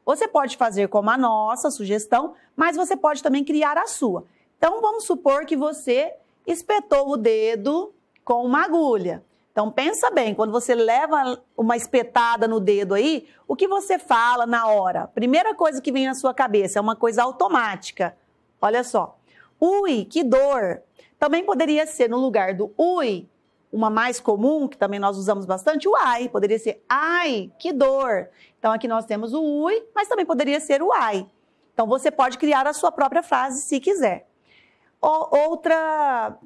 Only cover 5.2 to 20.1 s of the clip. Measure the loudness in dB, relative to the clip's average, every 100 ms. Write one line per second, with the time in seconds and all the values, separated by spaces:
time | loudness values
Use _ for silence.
5.2 | 2 0 0 -2 -2 -4 -2 -2 -2 -8
6.2 | _ _ -6 -6 -2 -2 2 0 0 0
7.2 | 0 2 0 -2 -2 -2 -4 -12 _ _
8.2 | -4 -2 0 0 2 2 2 0 -2 -8
9.2 | -14 _ _ -4 -2 -2 -2 -2 0 0
10.2 | 0 0 -2 -2 0 2 2 2 2 0
11.2 | 0 -4 _ -4 0 0 0 -2 2 2
12.2 | 2 2 0 2 2 2 2 2 2 0
13.2 | -6 _ -6 -2 0 0 0 -4 2 2
14.2 | 4 2 0 0 2 2 0 -2 -6 -4
15.2 | 0 2 0 0 -2 -2 -4 -2 -2 -2
16.2 | -4 -2 0 0 0 -2 -2 0 0 0
17.2 | 0 0 0 0 0 -6 -12 -6 -6 -6
18.2 | _ _ _ _ 0 0 0 -2 -2 -8
19.2 | _ _ _ _ 2 2 2 0 -2